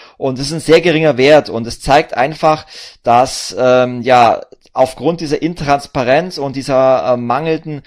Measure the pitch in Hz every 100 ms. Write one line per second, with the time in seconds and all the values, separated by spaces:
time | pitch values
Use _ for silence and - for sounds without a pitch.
0 | - - 135 131 139 165 - 156 170 156
1 | 156 123 131 151 - 117 117 - - 139
2 | - - 135 156 165 156 - - - -
3 | - 120 131 - - 92 127 127 123 123
4 | 117 123 113 - - - _ - 131 -
5 | 160 170 160 143 156 170 143 143 - 143
6 | 120 139 185 165 139 131 131 131 131 127
7 | 101 123 120 123 160 160 160 147